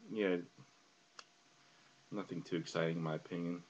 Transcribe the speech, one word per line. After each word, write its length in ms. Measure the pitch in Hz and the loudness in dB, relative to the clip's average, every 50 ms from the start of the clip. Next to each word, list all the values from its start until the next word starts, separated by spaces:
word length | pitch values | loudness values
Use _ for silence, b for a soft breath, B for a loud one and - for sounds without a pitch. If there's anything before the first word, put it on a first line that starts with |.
| - 214 | -8 -4
yeah, 240 | - 110 104 95 90 87 87 - - - - - - - - - - - - - _ - - - - - - - - B B B B B B B B - - - | 0 4 4 6 4 4 0 -4 -12 -20 -20 -20 -20 -20 -20 -20 -20 -20 -20 -20 _ -20 -20 -20 -20 -20 -20 -20 -20 B B B B B B B B -20 -14 -6
nothing 300 | - 98 92 - 95 85 | -4 -4 -4 -2 -4 -6
too 160 | - - 90 | -4 0 0
exciting 400 | 85 78 - - 87 82 82 82 | -2 0 0 2 2 4 4 2
in 60 | 85 82 | 2 0
my 120 | 80 78 | 0 0
opinion. 480 | 78 - - 92 85 87 85 87 87 85 | -2 -2 -4 -4 -2 -2 -2 -2 -4 -6